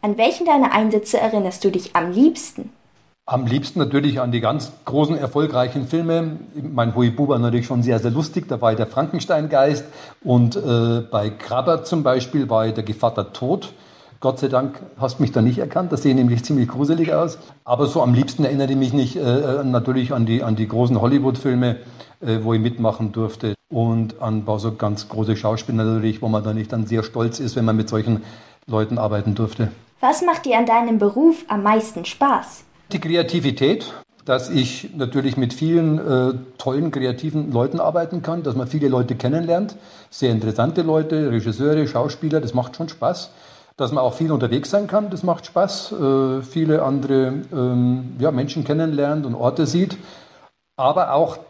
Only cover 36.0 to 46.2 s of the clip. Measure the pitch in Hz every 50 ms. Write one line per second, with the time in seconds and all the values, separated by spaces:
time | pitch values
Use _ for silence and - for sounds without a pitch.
36 | - - 135 127 127 127 131 127 127 - - _ - 135 131 143 - 156 147 139
37 | 127 127 120 123 - 156 151 156 151 151 131 117 120 135 - 170 - 160 160 170
38 | 170 165 - 175 - - 165 175 156 147 117 131 123 123 - 151 143 139 127 123
39 | 123 123 127 120 - 127 143 165 170 165 170 175 208 214 - - - - - -
40 | - _ - - - 127 113 110 107 110 104 - 117 147 160 180 165 160 156 156
41 | 156 156 160 156 151 139 117 113 101 117 104 110 135 147 151 156 151 120 - 117
42 | 127 123 123 - - 156 151 160 147 117 117 127 123 - - - 165 160 - -
43 | - 135 180 175 - - - - - - - - - _ _ - 139 117 127 143
44 | 127 123 123 - 160 160 156 131 127 113 117 143 143 - - 202 208 196 190 208
45 | 214 208 185 156 - 185 170 - - - - 170 185 196 196 - - - 214 -
46 | 147 135 135 135